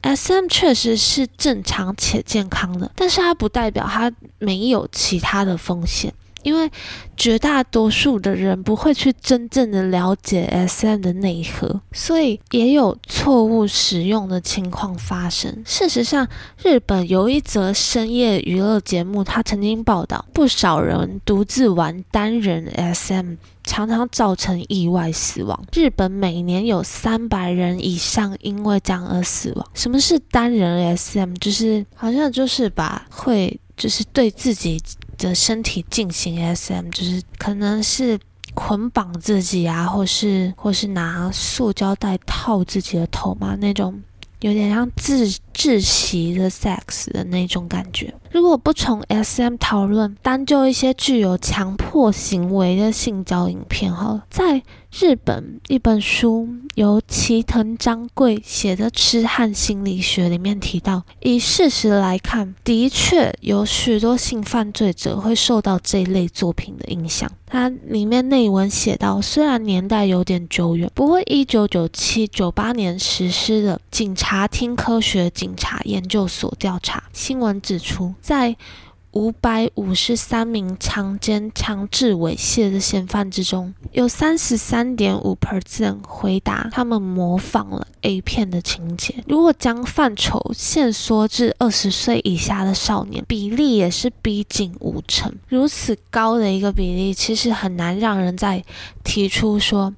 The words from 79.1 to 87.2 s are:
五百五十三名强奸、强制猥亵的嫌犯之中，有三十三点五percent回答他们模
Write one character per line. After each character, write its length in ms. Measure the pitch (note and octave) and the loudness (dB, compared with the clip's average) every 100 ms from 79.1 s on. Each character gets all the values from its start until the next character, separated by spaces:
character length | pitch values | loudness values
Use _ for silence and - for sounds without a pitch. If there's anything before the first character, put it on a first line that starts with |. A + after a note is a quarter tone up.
五 180 | G#3+ A3 | -2 -2
百 400 | A3 A#3+ A3 A#3 - | 0 0 2 0 -2
五 180 | F#3+ | -2
十 220 | F#3 - A#3 | -2 0 -2
三 280 | - A#3 | 0 -2
名 320 | A3+ A3 F#3 F#3+ | 0 -2 -4 -4
强 360 | - G#3+ G3 G3 | -4 -2 -4 -4
奸、 280 | - G#3 G#3+ | -2 -2 -2
强 340 | - - G3+ G3+ | -6 -4 -4 -4
制 260 | - B3 | 0 2
猥 220 | F#3 E3 D#3+ | 2 0 -2
亵 320 | - - G#3 | -2 2 2
的 120 | G3 | 0
嫌 260 | G3 G3 F#3 | 0 -2 -2
犯 240 | G#3 G3 | -2 -2
之 140 | F#3+ | -2
中， 280 | F#3 F#3 F#3 F#3+ - | -2 -2 -6 -12 -6
有 160 | - B3 | 0 0
三 280 | - D#4 D#4+ | 2 2 2
十 200 | - A3 | 2 0
三 400 | - A#3 B3 A#3+ | 0 0 0 0
点 200 | G3 G3 | 0 0
五 220 | G3 F#3+ | -2 -2
percent 580 | - G3 - - G#3+ G3 | -2 -4 -6 -4 -2 -4
回 360 | G3 - G3 F#3+ | -12 -6 -2 0
答 280 | - - A3+ | -2 -4 -4
他 120 | B3+ | -2
们 160 | A#3+ A3 | 0 0
模 380 | F#3+ F#3 | 0 0